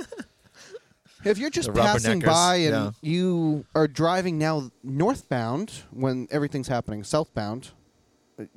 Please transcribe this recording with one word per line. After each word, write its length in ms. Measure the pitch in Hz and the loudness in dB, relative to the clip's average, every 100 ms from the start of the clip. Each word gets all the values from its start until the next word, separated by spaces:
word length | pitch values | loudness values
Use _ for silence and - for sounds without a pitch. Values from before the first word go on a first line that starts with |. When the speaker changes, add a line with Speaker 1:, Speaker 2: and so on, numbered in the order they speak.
Speaker 1:
<laughs> 40 | - 440 - _ _ - - 403 _ _ _ - 202 | -12 -14 -18 _ _ -20 -20 -20 _ _ _ -6 -2
Speaker 2:
If 120 | 208 | 0
you're 120 | 285 | 0
just 240 | 311 190 | -2 -2
Speaker 1:
The 80 | 110 | 2
Speaker 2:
passing 400 | 156 208 220 196 | 4 4 2 2
Speaker 1:
rubberneckers, 40 | 156 | 4
Speaker 2:
by 300 | 165 175 180 | 6 6 4
and 180 | 156 | 2
Speaker 1:
yeah. 180 | 110 104 107 | 2 -2 -4
Speaker 2:
you 640 | 156 170 185 175 160 151 - 156 | -2 0 2 2 0 -2 -2 2
are 140 | 151 | 2
driving 480 | 135 165 185 180 156 | 2 0 2 0 0
now 340 | 156 156 127 - | 0 0 -4 -10
northbound 880 | 127 135 190 165 - 131 113 135 220 - - | -6 0 0 0 -2 -2 -2 -4 -6 -10 -16
when 380 | 120 131 127 123 | -4 -2 -2 -4
everything's 380 | 147 143 143 131 | -2 -2 -4 -4
happening 340 | 123 117 107 | -4 -4 -8
southbound, 680 | 101 151 156 - 104 120 - - _ _ _ _ _ - 110 | -4 -2 -2 -6 -6 -8 -12 -20 _ _ _ _ _ -18 -18